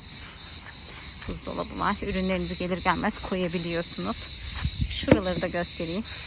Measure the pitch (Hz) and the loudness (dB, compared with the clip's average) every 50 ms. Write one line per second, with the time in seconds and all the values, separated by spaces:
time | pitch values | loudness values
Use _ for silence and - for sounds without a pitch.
0 | - - - - - - - - - - - - - - - - - - - - | -10 -10 -8 -8 -8 -8 -8 -10 -10 -8 -8 -8 -8 -8 -8 -8 -8 -8 -8 -8
1 | - - - - - - 175 165 - - - 175 175 - - 185 170 180 208 196 | -8 -8 -8 -6 -6 -6 -6 -4 -4 -4 -2 -2 -2 -2 -2 0 2 2 2 0
2 | - 202 185 190 185 185 185 180 175 170 180 - 180 175 185 170 - 185 170 165 | 0 0 0 2 2 2 2 2 0 0 0 0 0 0 0 2 2 2 4 4
3 | 165 208 - - - - 202 185 185 170 165 185 165 170 170 165 175 - - - | 2 0 0 0 -2 0 0 2 2 2 2 0 0 0 0 0 0 -2 -2 -2
4 | 175 202 240 - - - - - - - - - - - - - - - - - | -2 0 0 0 -2 -2 -4 -4 -4 -4 -2 0 0 0 2 2 0 0 2 2
5 | - - - 330 185 185 180 175 185 175 175 175 175 - - - 170 165 170 202 | 6 6 6 8 6 4 2 2 2 0 2 0 0 0 -2 -2 -2 0 0 -2
6 | 226 - - - - | -2 -2 -4 -4 -2